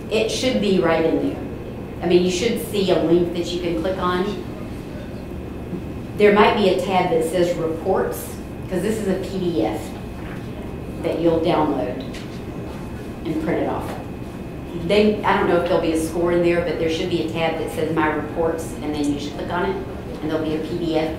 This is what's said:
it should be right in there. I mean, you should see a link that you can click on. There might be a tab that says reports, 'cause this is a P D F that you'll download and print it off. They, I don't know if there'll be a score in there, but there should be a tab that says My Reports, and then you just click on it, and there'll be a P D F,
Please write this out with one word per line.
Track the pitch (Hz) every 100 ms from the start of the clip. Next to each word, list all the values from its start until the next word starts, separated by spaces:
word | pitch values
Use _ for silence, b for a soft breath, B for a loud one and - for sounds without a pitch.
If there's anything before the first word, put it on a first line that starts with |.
| -
it | 220 220
should | - 254 208
be | 202 185
right | 165 160 160
in | 143 139
there. | - - - - - - -
I | 175
mean, | 180
you | 180
should | 180 233 214 -
see | 208 180
a | 165
link | 156 175 175
that | 175 170
you | 175
can | 175 165
click | 185 185
on. | 180 180 208 202 - - - - - - - - - - - - - - - - - -
There | 208
might | 202 233 214
be | 190
a | 175 185
tab | 185 170
that | 160 -
says | 185 170 170
reports, | 165 160 190 185 - - - - - - -
'cause | 180
this | 196 214
is | 196
a | 185 -
P | 190
D | 175 156 156
F | 156 - - - - - - - - - - - -
that | 165 165
you'll | 165 160
download | 170 160 151 - - - - - - - - - - - - - - - 160
and | 156
print | 160 165
it | -
off. | - - - - - - - - - - 170 170
They, | 208 214 208
I | 180 196
don't | 175
know | 175
if | 170
there'll | 170
be | 165
a | 160
score | 160 175 175
in | 175
there, | 170 170
but | 165 156
there | 160
should | 160 180
be | 165
a | 151
tab | 160 160 -
that | -
says | - 156 160
My | 156
Reports, | 156 - - 165 - - -
and | 147 151
then | 147
you | 143
just | - -
click | -
on | 175 190
it, | - - - - -
and | 156
there'll | 156 156
be | 156
a |
P | - 175
D | 165 160
F, | 160